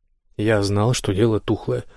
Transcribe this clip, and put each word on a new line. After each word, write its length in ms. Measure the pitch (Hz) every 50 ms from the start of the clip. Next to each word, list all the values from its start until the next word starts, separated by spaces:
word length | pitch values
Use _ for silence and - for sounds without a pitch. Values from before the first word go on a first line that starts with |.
| _ _ _ _ _ _ _
"Я 260 | - 107 110 110 104 101
знал, 320 | 98 101 101 104 120 127
что 180 | - - - 98
дело 280 | 92 117 117 110 101
тухлое", 440 | - - 110 - - - 127 120 - - -